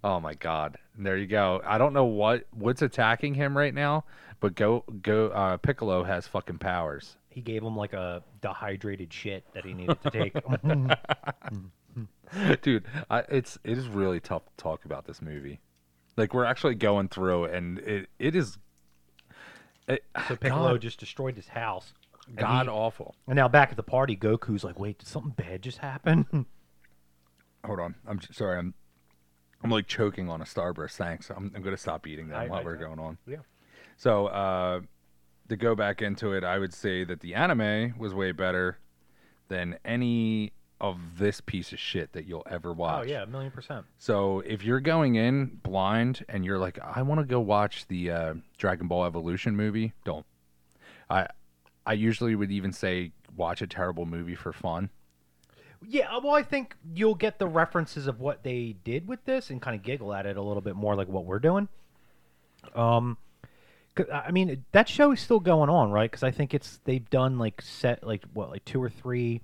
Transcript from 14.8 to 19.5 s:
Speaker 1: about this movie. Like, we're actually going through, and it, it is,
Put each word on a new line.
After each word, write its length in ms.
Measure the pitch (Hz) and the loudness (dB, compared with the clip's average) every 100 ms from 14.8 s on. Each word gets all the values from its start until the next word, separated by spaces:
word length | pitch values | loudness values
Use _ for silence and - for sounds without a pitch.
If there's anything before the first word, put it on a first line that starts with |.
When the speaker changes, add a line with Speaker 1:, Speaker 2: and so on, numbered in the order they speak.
| 76 | -8
Speaker 1:
about 200 | 71 - | -10 -10
this 160 | - | -12
movie. 380 | 80 73 69 71 _ _ _ _ _ - | -10 -10 -12 -16 _ _ _ _ _ 0
Like, 160 | 110 | 0
we're 120 | 127 120 | 2 2
actually 300 | 127 151 113 | 2 0 4
going 320 | 110 101 95 | 4 4 2
through, 360 | - 92 90 82 | 0 2 2 0
and 340 | 90 87 92 | -2 -4 -6
it, 300 | - 101 92 _ | -4 -6 -6 _
it 160 | 139 170 | 0 2
is, 220 | 120 - - _ _ _ _ _ _ - - | 0 -6 -20 _ _ _ _ _ _ -20 -20